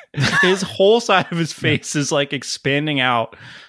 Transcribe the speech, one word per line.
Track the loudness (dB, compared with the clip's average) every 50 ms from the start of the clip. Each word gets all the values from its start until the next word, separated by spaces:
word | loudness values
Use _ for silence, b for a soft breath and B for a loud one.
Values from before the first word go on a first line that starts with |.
| -18 _ -6
<laughs> | -4 -2 0 2 2
his | 2 2 2 0 -2
whole | -6 0 2 4 4 4 4
side | 4 2 2 2 2 0
of | -2 -4
his | -4 -4 -4
face | -4 -2 0 0 -2 -4 -4 -4
is, | -4 -2 0
like, | 0 -2 -2 -2 -4
expanding | -8 -8 -8 -10 -6 -4 -2 -2 0 -2 -2 -2 0
out, | 0 0 0 0 -2 -4 B B B B B B B